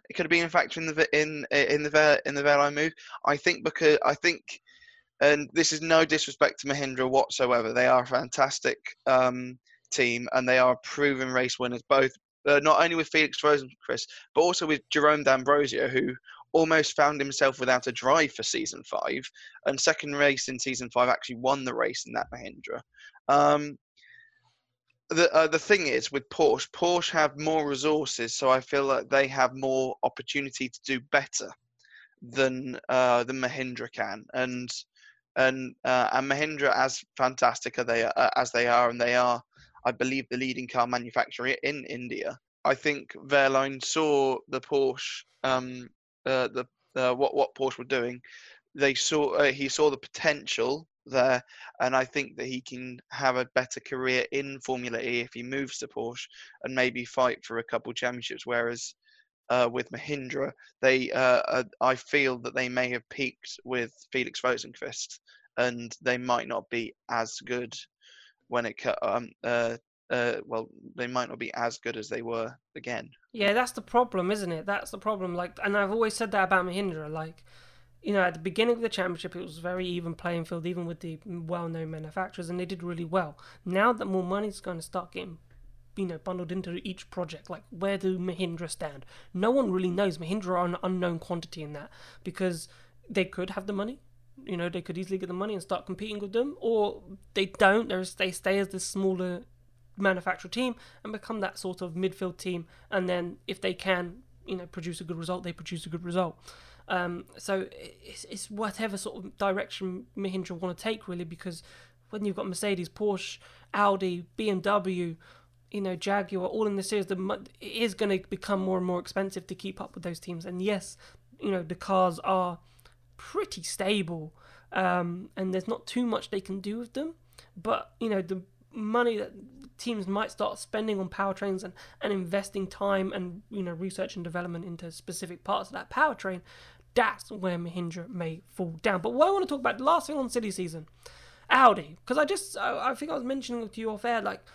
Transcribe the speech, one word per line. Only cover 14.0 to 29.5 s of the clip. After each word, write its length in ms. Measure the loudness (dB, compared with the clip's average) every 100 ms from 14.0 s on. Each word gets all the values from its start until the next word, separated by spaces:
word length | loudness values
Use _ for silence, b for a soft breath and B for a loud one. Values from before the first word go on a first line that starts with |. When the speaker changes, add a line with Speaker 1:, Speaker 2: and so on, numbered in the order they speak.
| -6 B B
Speaker 1:
but 60 | 4
also 260 | 4 4 2
with 140 | 0 0
Jerome 320 | 4 6 6
D'Ambrosio, 640 | 6 4 6 4 4 2 2
who 280 | 2 0 -2 B B 0
almost 440 | 4 6 4 4 4
found 240 | 4 4
himself 400 | -2 2 2 4
without 260 | 4 2 2
a 60 |
drive 400 | 0 4 4 4
for 100 | 0
season 400 | -2 -2 -4 -8
five, 380 | -6 -4 -2 -4 -8 B B B -2
and 120 | 2
second 360 | 2 2 0
race 340 | 2 4 2 -2
in 100 | -6
season 320 | -6 -6 -2
five 180 | 2 4
actually 280 | 2 -2 -4
won 280 | 0 0
the 100 | -2
race 300 | -2 -2 -2 -6
in 60 |
that 120 | -6 -6
Mahindra. 460 | -8 -14 -14 -10 -10 -12 B B B 2
Um, 500 | 4 6 4 0 -12 _ b b b b b b _ _ _ _ _ -2
the, 220 | 4 6
uh, 140 | 6 6
the 120 | 4
thing 280 | 4 4 4
is, 240 | 0 -2
with 180 | -4 -4
Porsche, 400 | 4 4 4 0
Porsche 400 | 0 2 2 0
have 280 | 2 0 0
more 300 | 0 0 0
resources, 640 | 0 2 2 0 -4 -6
so 160 | 0 4
I 100 | 4
feel 240 | 2 0
like 240 | 2 0 2
they 200 | 4 4
have 260 | 4 2